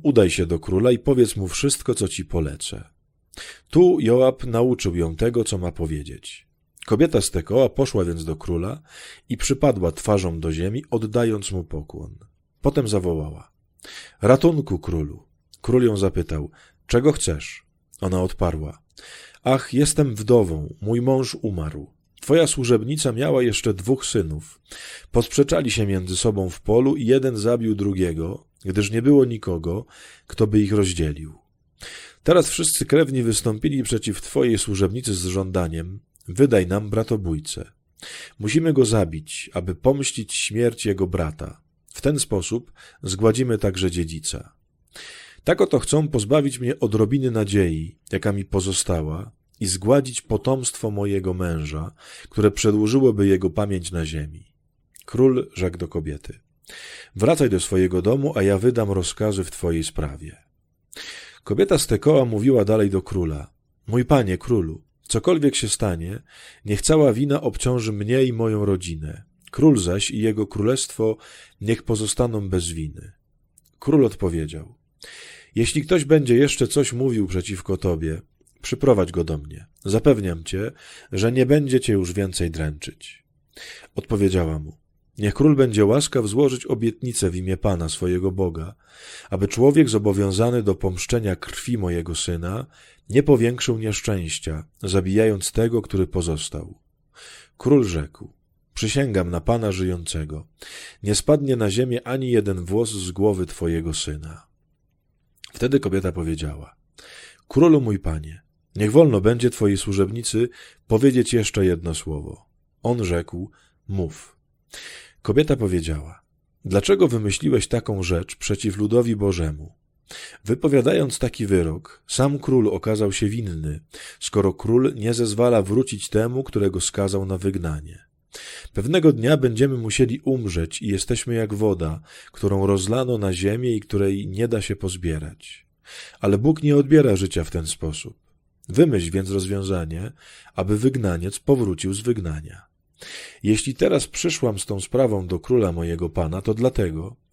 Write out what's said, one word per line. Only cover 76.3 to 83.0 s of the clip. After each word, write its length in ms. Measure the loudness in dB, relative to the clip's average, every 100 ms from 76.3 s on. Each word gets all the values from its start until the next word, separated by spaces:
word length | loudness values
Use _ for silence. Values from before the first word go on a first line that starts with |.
jeszcze 320 | 4 4 2 0
coś 260 | 2 0
mówił 340 | 0 0 0 -2
przeciwko 500 | -4 -4 -8 -4 -2
tobie, 440 | -2 -2 -4 -6 -12 _ _ _
przyprowadź 500 | -8 2 4 4 2
go 120 | -2
do 140 | -4 -6
mnie. 280 | -8 -18 -20 _
Zapewniam 580 | -2 2 4 2 0 -6
cię, 280 | -8 -6 -8 -12 -20 -20 -8
że 200 | -2 0
nie 140 | 2
będzie 340 | 4 2 4 0
cię 140 | 2
już 200 | 0 0
więcej 380 | -2 -4 -2 -4
dręczyć”. 720 | -2 -6 -6 -14 -16